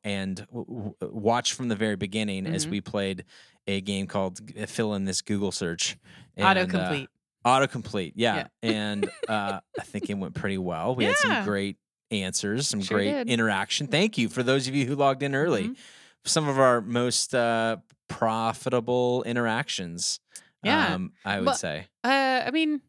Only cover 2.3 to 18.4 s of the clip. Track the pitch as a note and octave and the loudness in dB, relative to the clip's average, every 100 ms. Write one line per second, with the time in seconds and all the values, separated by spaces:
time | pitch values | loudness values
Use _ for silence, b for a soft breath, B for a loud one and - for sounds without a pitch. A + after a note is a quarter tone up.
2.3 | F#2+ F#2+ F2+ - G2+ - G#2 G2 F#2 - | -2 -2 -2 -2 -4 -4 -2 -2 -4 -10
3.3 | B B B - G2 F#2+ G2 G2 G#2 F#2+ | B B B -4 -2 -2 -2 -2 -2 -2
4.3 | F2+ G#2+ - G#2 - A2 G#2 G2 F2+ - | -4 -12 -10 -6 -2 0 0 -2 -2 -2
5.3 | G#2 G2 - F2 E2 - - B B B | 0 0 -2 -4 -2 -4 -4 B B B
6.3 | - F#3+ F#3 F#3 F3+ F#3 D3 C3+ _ _ | 0 4 4 2 0 0 -2 -6 _ _
7.3 | _ A#2+ C3 C3+ B2 G#2 G#2 E2 - A#2 | _ 4 4 4 0 -6 -4 -4 0 0
8.3 | F#2+ - _ A2+ G#2+ G#2 G#2 - E5 C5 | 0 -4 _ -2 0 -2 -2 -4 -4 -2
9.3 | G#2+ G2+ G2 - - - G#2 - G2+ F2+ | -2 -2 -4 -8 -12 -8 -6 -4 -4 -4
10.3 | - G2+ G2 F2+ D#2+ F#2 B2+ B4 C#5+ C#5 | -4 -4 -2 -2 -2 -2 0 2 2 2
11.3 | C#4+ F#3+ G2+ G2+ F#2+ _ _ _ G#2+ F#2+ | 0 0 -2 -2 -6 _ _ _ -4 -2
12.3 | - G2+ A2+ C#3+ G#2+ F#2+ G#2 G2 - A#3 | -2 -2 -2 -2 -2 0 0 2 0 0
13.3 | A#2+ A2+ G2 G2+ - C#3+ D3 A3 G#3+ A2+ | 2 4 2 0 -4 0 2 2 2 0
14.3 | - B2 C3+ C3 C#3 B2+ C#3+ C#3 C3+ C#3 | 0 2 2 2 0 0 2 2 2 0
15.3 | C3+ E3 A#2+ G#2 C4 B B B B - | 2 2 2 0 -6 B B B B -2
16.3 | E3 D3 C3+ C3 A#2+ G#2+ A#2+ B2 - - | 0 2 6 6 6 2 0 2 0 0
17.3 | B2+ A#2 A2+ A2+ A2+ - _ - - A2+ | 2 2 2 2 -2 -8 _ -16 -2 0
18.3 | A2 | 2